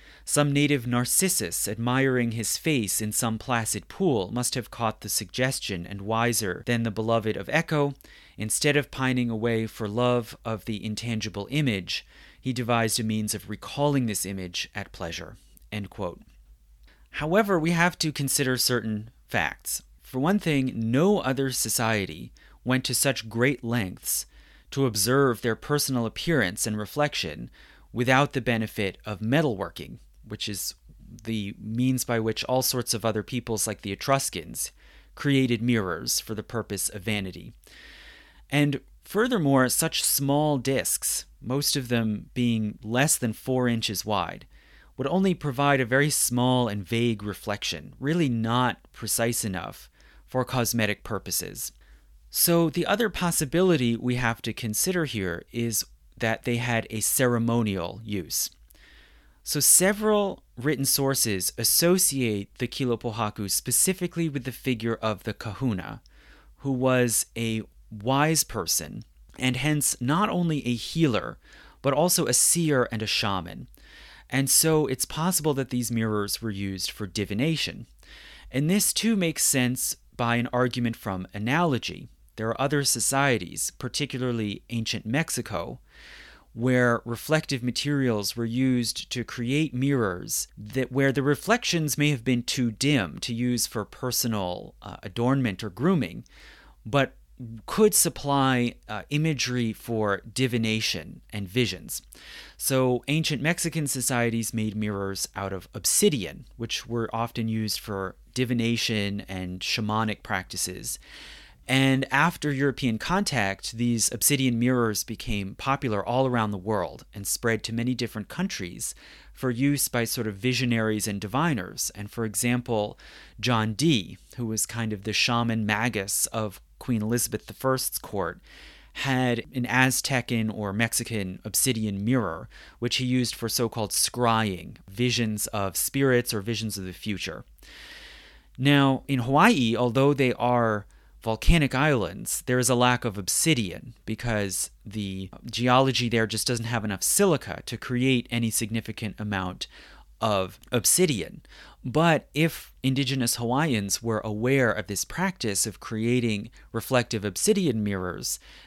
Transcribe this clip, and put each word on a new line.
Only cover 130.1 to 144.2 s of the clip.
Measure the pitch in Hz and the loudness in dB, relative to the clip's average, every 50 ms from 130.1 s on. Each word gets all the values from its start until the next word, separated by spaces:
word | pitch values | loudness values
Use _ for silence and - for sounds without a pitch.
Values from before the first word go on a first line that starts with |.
| 139 127 117 - 123 117 110 110 | -2 -2 -2 0 -2 0 0 -2
or | 107 107 104 101 95 | -2 -4 -4 -4 0
Mexican | 104 117 113 - - 117 - 117 107 98 92 92 - - | 0 0 0 0 -2 -2 -2 -4 -4 -4 -4 -8 -10 -10
obsidian | 107 - - - 135 123 113 110 107 98 98 101 | -4 -2 0 0 2 0 0 0 -2 -2 0 0
mirror, | 113 131 131 110 90 80 82 123 - - - - - - _ | 2 2 2 2 0 -4 -6 -10 -14 -18 -20 -20 -20 -10 _
which | 117 120 - | -4 -2 0
he | - 127 | 0 0
used | 127 127 127 127 120 - | 2 2 2 2 0 -2
for | - - 113 | -4 -4 -2
so-called | - - 123 113 - 120 110 95 | 0 0 0 0 0 -2 -4 -2
scrying, | - - - - - 120 123 117 113 110 110 104 92 87 82 101 107 - - - | 0 0 0 0 0 2 2 4 4 4 4 2 -2 -4 -8 -14 -16 -18 -18 -12
visions | 98 101 123 127 113 113 120 107 107 101 - - | -4 0 0 2 2 2 0 0 0 -2 -4 -4
of | - 107 98 95 90 | -2 -2 -2 -2 -2
spirits | - - - - 139 139 135 127 120 120 - - | -2 -4 -2 0 2 4 4 4 4 2 0 -4
or | 107 | -4
visions | 98 110 117 101 110 110 98 101 | -4 -4 -4 -4 -4 -4 -6 -6
of | 95 | -8
the | 92 87 | -10 -10
future. | - - 110 104 90 - - 78 - - - - - - - - - - - - - - - - - - - - - _ - - - | -8 -6 -6 -4 -4 -6 -8 -10 -12 -14 -18 -20 -20 -20 -20 -20 -20 -20 -20 -20 -20 -20 -20 -20 -20 -20 -20 -20 -20 _ -18 -6 0
Now, | 127 139 143 143 139 139 135 127 - | 4 6 6 8 6 6 4 2 0
in | - 139 127 | -2 -2 0
Hawaii, | 117 123 135 143 175 233 240 165 123 113 113 | 0 2 4 6 6 6 6 6 4 4 4
although | 110 123 123 113 131 135 143 147 | 2 2 2 4 4 4 4 4
they | 135 139 127 117 | 4 2 2 2
are | - 113 123 123 120 120 113 107 104 101 - - - - - - - | 2 2 2 4 4 4 2 2 0 -4 -8 -16 -20 -20 -20 -20 -8
volcanic | - 117 113 110 - - 160 170 147 127 - | -4 -4 -4 4 6 6 8 8 6 4 2
islands, | 127 143 156 147 120 98 82 85 - 55 - - - - | 2 2 2 2 2 0 -2 -4 -8 -6 -6 -6 -6 -2
there | - 127 127 | 0 0 2
is | 127 117 | 2 2
a | 127 | 4
lack | 120 123 123 123 120 - | 4 4 4 4 2 0
of | 120 92 | -4 -6
obsidian | 104 95 - - - - 165 156 123 107 90 - - - - 117 - _ | -4 -4 -2 -2 0 2 2 2 2 2 -2 -6 -10 -12 -16 -18 -14 _
because | - 110 - | -8 -8 -4